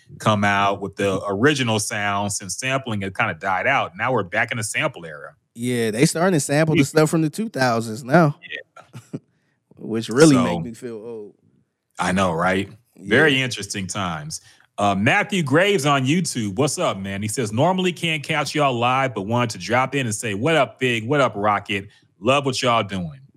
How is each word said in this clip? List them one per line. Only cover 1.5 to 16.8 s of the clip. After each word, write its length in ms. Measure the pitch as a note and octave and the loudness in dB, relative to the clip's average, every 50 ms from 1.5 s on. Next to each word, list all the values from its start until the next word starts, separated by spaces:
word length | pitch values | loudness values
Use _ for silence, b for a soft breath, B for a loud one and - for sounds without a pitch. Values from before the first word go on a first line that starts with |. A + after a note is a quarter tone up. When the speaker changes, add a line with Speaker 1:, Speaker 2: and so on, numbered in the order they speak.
| D#3 C3 C3 A#2 A2 G#2 | 2 2 0 0 0 0
Speaker 1:
sound 540 | G#2 - A#2 G#2 G2+ G2+ G2+ G2+ G#2 G2+ - | -2 -4 -4 -4 -2 -2 -2 -2 -2 -4 -6
since 220 | - G#2 F#2 - - | -6 -8 -10 -10 -8
sampling 420 | - C3 C3 C3+ A#2 B2 A2 G2+ | -4 -4 -4 -2 -2 -4 -6 -6
had 160 | G2 G2 F#2+ | -6 -6 -4
kinda 160 | - A#2+ G#2 F2 | -2 -2 -2 -4
died 320 | D#2+ F#2+ G2 F#2+ F#2+ G2 | -4 -4 -2 -2 0 0
out. 320 | B2 C#3 B2+ G#2 E2+ E2+ | 0 0 0 0 -2 -6
Now 160 | F#2+ A2+ B2+ C3 | -4 -2 0 0
we're 80 | A2+ | 0
back 300 | F#2+ F2 - A2 A#2 A#2 | -2 -2 -2 -2 -2 -2
in 60 | B2+ | -2
the 60 | A#2 A2 | -6 -6
sample 440 | - - B2 D3 D3 B2 F2+ E2+ | -4 -4 -4 -4 -4 -4 -8 -14
era. 260 | D#2+ D2+ D2 C#2+ D2+ - _ _ _ _ | -14 -14 -14 -16 -18 -20 _ _ _ _
Speaker 2:
Yeah, 340 | A#2 A#2+ B2 B2 A#2+ A2+ A2 | -6 -4 -2 0 0 0 0
they 160 | G2+ A#2 D3 | 2 2 2
starting 280 | E3 - D#3+ E3+ G3 F#3 | 2 2 2 2 2 2
to 60 | C#3+ | 2
sample 360 | - - C#3+ D3 E3 D#3+ D3+ | 0 0 2 2 2 4 4
the 60 | - | 2
Speaker 1:
Yeah. 40 | C#3 | 2
Speaker 2:
stuff 240 | - - D#3 D#3 D3+ | 4 4 4 4 4
from 140 | - E3 D#3+ | 2 0 0
the 80 | D3+ | 0
two 180 | - - A3 A3+ | -2 -4 -8 -6
thousands 540 | - C3 C3 B2+ A2+ A#2 A2+ A#2 G#2+ G#2+ - | -2 0 0 2 2 0 -2 -4 -8 -10 -2
now. 340 | A#2+ C#3+ F3 E3 D3 D3 - - | 4 6 6 6 6 2 -2 -14
Speaker 1:
Yeah. 720 | - - - - _ _ - - _ - - - _ - - - _ _ _ _ | -16 -16 -16 -16 _ _ -20 -20 _ -20 -20 -16 _ -14 -14 -14 _ _ _ _
Speaker 2:
<laughs> 320 | _ _ _ _ _ _ | _ _ _ _ _ _
Which 300 | - - C2+ G#2+ A2+ A2+ - | -16 -8 -6 -4 -4 -4 0
really 260 | A2 C3 D#3+ D#3+ C#3 | 6 8 8 10 8
Speaker 1:
So, 80 | B2+ B2 | 6 4
Speaker 2:
make 180 | - F2 - - | 0 -2 -4 -6
me 100 | A#2+ A2+ | -10 -12
feel 220 | - B2+ A#2+ A2+ G#2+ G#2 | -12 -14 -14 -14 -12 -14
old. 300 | A#2+ A#2 A2 G#2 G2 - _ _ _ _ _ _ _ _ _ _ _ _ | -12 -12 -14 -14 -16 -20 _ _ _ _ _ _ _ _ _ _ _ _
Speaker 1:
I 140 | - F2 F2+ | -4 -2 0
know, 200 | F#2 G2 F#2+ F2+ | 2 2 2 2
right? 380 | E2 E2 F2 F#2 F#2+ F#2+ F#2+ - - - _ _ _ | 2 0 0 2 0 0 -2 -6 -12 -20 _ _ _
Speaker 2:
Yeah. 140 | - F#2+ G2 | -16 -4 2
Speaker 1:
Very 320 | G#2+ C3+ D#3 D#3 C3+ C3 | 4 4 4 4 4 2
interesting 460 | C3 B2 A2 G#2+ F#2+ - - G2+ F#2+ | 0 -2 -4 -8 -8 -8 -8 -8 -8
times. 540 | F2+ - G#2+ F#2+ F2+ E2 D#2 D2+ D#2 - - b b b b b b _ | -6 -6 -4 -4 -4 -4 -6 -8 -12 -14 -14 b b b b b b _
Uh, 180 | - G2+ G2+ G2 | 0 2 2 2
Matthew 460 | F#2+ G#2 C3+ F3+ G#3 G3 - G#3+ F#3 D#3+ | 2 2 2 2 2 0 0 -2 -2 0
Graves 420 | B2+ C3+ D#3+ F#3+ G#3 G3+ F3 C3+ | 2 4 4 4 4 2 2 2
on 200 | D3 C#3+ C#3 C3 | 2 2 2 2
YouTube, 500 | C3 D#3+ F#3+ E3 - - B2 G#2+ G2+ F#2 | 2 0 0 0 -2 -4 -4 -4 -4 0
what's 220 | G#2+ B2 - - | 0 0 0 0
up, 180 | F3+ | 0